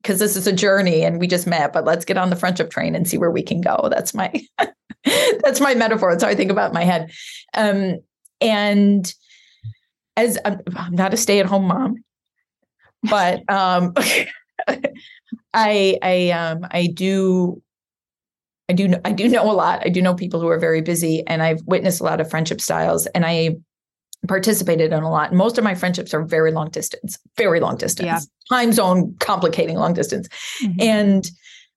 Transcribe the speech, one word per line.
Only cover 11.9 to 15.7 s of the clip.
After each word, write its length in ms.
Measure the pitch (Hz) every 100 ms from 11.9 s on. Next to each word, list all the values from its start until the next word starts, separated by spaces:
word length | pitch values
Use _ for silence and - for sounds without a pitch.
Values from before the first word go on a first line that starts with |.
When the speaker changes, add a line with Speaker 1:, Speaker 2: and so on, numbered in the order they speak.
| 233 - _ _ _ _ _ _ _ _ _
Speaker 1:
but, 480 | 214 208 180 - -
um, 460 | 196 185 180 180 175
<laughs> 680 | - - - - _ - - - 269 - - - - 226 _
I, 440 | 220 214